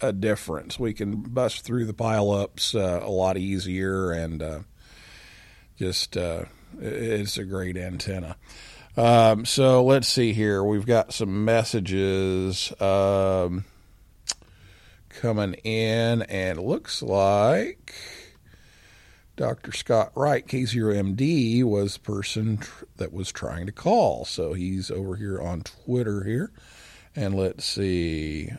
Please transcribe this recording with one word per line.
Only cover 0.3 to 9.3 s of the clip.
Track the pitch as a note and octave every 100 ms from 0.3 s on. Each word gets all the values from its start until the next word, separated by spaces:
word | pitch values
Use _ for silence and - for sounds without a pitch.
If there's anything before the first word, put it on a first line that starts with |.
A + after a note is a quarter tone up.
| G2+ - D2+ - -
We | A#2
can | G#2+ G2+ G#2+
bust | A#2 B2+ A#2+ -
through | - B2 A2
the |
pileups, | G#2 A2+ A2 G2+ G2+ G2+ - -
uh, | A2 F#2 F2
a | G#2
lot | F#2 F#2 F#2
easier, | G2 F#2+ F#2+ F#2 F#2+ F#2+ F#2
and, | E2+ E2 D#2+
uh, | D#2+ D2+ - - - - - - - - - - - -
just, | F#2 - - F#2
uh, | F2 E2 E2 - - -
i-, |
it's | A2 - A#2 G#2 G2+ -
a |
great | F#2+ F#2+ F#2 F2+
antenna. | F2+ F2 - F#2 E2 - - - - - -
Um, | - A#2 A#2 A2+